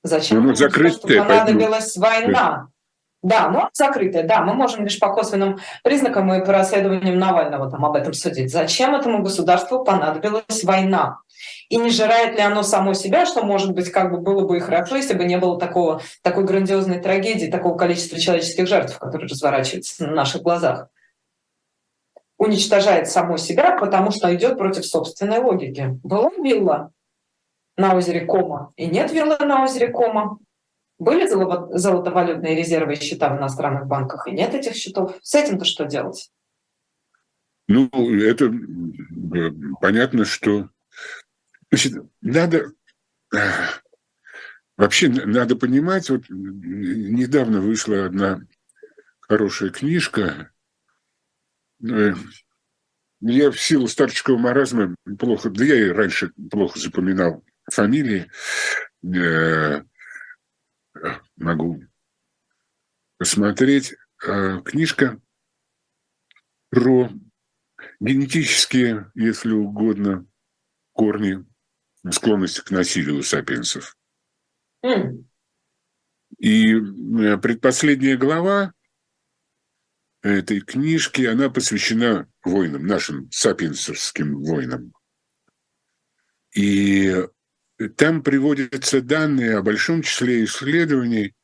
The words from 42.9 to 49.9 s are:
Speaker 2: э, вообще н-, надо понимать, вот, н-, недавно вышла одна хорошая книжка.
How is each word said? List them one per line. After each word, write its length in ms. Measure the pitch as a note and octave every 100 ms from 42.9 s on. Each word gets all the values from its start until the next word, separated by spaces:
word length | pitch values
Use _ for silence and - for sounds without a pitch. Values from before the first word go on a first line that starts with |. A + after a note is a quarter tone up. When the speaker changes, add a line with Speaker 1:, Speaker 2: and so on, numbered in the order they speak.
| _ _ _ _ -
Speaker 2:
э, 20 | - - - - _ _ _ _ - - - - _ -
вообще 320 | G2+ - E3
н-, 180 | B2 G#2
надо 280 | A#2+ A#2 B2
понимать, 540 | B2+ C3+ E3 F#3+ -
вот, 180 | B2+ -
н-, 840 | F#2+ G2 G2 F2 G2 F#2 A2 G2+
недавно 480 | A#2+ B2+ C#3+ A#2 G#2
вышла 440 | G2+ A2 - G2+ F#2+
одна 360 | F#2+ G2 F#2 - _ _ _ - _ _ _
хорошая 500 | _ G#2+ G2+ - G2
книжка. 840 | - C#3+